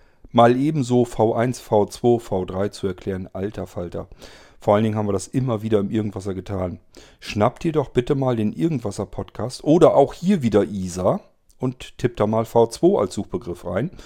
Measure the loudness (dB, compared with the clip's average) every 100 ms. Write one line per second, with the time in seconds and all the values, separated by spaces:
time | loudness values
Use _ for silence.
0 | _ _ -2 4 4 4 0 -2 0 2
1 | 2 0 0 0 -2 -4 0 2 2 0
2 | 2 2 0 -4 -4 -4 -4 -4 -8 -6
3 | -8 -8 -8 -8 -8 -8 -10 -10 -10 -10
4 | -12 -18 -20 -20 -20 _ 2 4 2 0
5 | -2 -2 -4 -4 -2 -4 0 0 2 -2
6 | -4 -6 -8 -10 -8 -6 -6 -8 _ -20
7 | -20 _ -8 0 0 0 -4 -2 -2 -2
8 | 0 0 0 0 -2 -2 -2 -2 -6 -8
9 | -8 -10 -12 -8 -10 -4 2 6 6 6
10 | 4 0 0 0 2 2 2 -2 -8 -2
11 | 0 -2 -6 _ _ _ -6 -6 -14 -6
12 | -4 0 0 0 2 2 2 2 2 2
13 | 0 -4 -8 -8 -8 -10 -6 -4 -4 -8